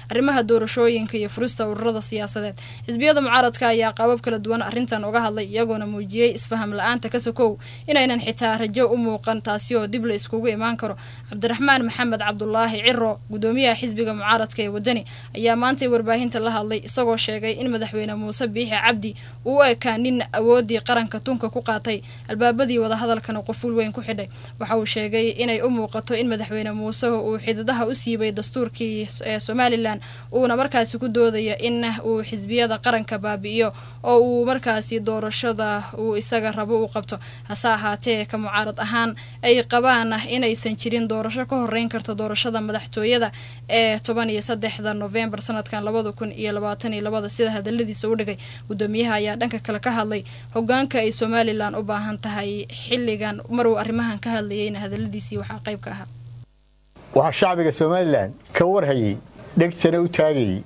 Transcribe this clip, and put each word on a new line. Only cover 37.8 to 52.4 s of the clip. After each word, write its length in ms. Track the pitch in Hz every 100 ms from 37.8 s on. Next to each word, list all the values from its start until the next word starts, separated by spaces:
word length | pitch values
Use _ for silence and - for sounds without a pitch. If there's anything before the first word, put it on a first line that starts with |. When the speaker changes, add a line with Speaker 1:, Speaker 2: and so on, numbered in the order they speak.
| 214 208 247 220 208
Speaker 1:
ka 120 | 220
mucaarad 420 | 208 208 214 208
ahaan 360 | 214 233 226 214 - -
ay 220 | 240 247
qabaan 500 | 233 240 254 262 226 220 -
inaysan 460 | 247 233 226 226 214
jirin 320 | 233 233 220
doorasho 380 | 220 220 240 247
ka 100 | 262
horreyn 340 | 233 220 233
karta 240 | 233 226
doorashada 480 | 208 214 208 240 226
madaxtooyada 720 | 214 208 - 220 214 240 220 - - - -
ee 300 | 233 220 214
toban 300 | 233 233 226
iyo 120 | 214
saddexda 520 | 208 226 220 208 214
November 480 | 208 202 220 226 208
sanadkan 420 | - 220 208 214
labada 280 | 208 226 214
kun 200 | 208 214
iyo 200 | - 214
labaatan 400 | 208 208 208 233
iyo 100 | 208
labada, 260 | 208 220 208
sida 220 | - 220
hadalladiisa 560 | 214 202 233 220 208 220
u 80 | 226
dhigay. 220 | 208 190 - - -
Gudoomiyaha 460 | 202 208 214 233 214
ayaa 200 | 208 233
dhanka 240 | 233 226
kale 200 | - 208
ka 120 | 254
hadlay 320 | 226 214 214 - - - 226
hoggaanka 440 | 226 254 277 254
ay 120 | 220
Somaliland 640 | - 220 233 226 214 208 214
u 80 |
baahan 340 | 202 208 214 208
tahay 480 | 214 208